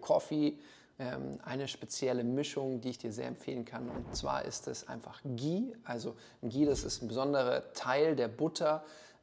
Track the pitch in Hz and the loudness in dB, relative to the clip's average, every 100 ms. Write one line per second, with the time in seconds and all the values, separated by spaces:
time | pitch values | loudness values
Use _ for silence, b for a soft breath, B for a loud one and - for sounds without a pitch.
0 | - - - 151 147 147 B B B - | 4 4 4 2 2 2 B B B -8
1 | 127 131 135 139 127 131 135 - 117 - | -6 -4 -4 -6 -6 -4 -4 -6 -8 0
2 | 131 123 120 131 147 143 135 127 127 120 | 2 2 2 2 0 -2 -2 -2 -4 -4
3 | 117 110 127 123 - 131 117 123 123 123 | -4 -4 -4 -6 -6 -6 -6 -6 -6 -6
4 | 120 - 135 135 - - 135 123 - 127 | -6 -4 -2 -2 -2 -6 -6 -8 -8 -10
5 | - - 139 117 147 185 254 - - 120 | -10 -10 -6 -2 0 0 -2 -6 -8 -6
6 | - B B B 120 135 147 131 - - | -6 B B B -2 4 4 4 0 -4
7 | 117 117 139 139 127 131 - - 123 139 | -4 0 2 4 4 2 0 -4 2 6
8 | 160 135 117 113 160 165 156 156 B B | 6 6 2 2 0 2 2 2 B B
9 | B B | B B